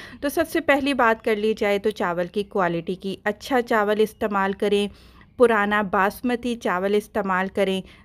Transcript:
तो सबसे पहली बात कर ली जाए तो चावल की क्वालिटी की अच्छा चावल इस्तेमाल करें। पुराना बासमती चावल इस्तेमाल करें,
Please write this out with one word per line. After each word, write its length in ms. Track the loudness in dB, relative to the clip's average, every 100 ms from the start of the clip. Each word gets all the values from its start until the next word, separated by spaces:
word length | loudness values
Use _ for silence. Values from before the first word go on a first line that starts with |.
| -18 -8
तो 60 | -4
सबसे 320 | -2 0 0
पहली 340 | 2 2 2
बात 280 | 2 2 2
कर 140 | 0 0
ली 160 | 0
जाए 240 | 0 0 0
तो 120 | -2
चावल 360 | -2 -2 -2 -4
की 160 | -4
क्वालिटी 520 | -4 0 0 -2 -4
की 240 | -6 -8 -6 -6
अच्छा 340 | -6 -2 -2
चावल 400 | 2 2 2 2
इस्तेमाल 520 | 0 0 -4 0 -2
करें। 360 | -2 0 0 0 -6 -20 -20 -8 4
पुराना 440 | 4 4 2 0
बासमती 720 | 0 2 0 0 -4 -4 -4
चावल 400 | -4 -4 -2 0
इस्तेमाल 540 | 0 -2 -4 -2 -2 -2
करें, 340 | -2 -2 -2 -6 -16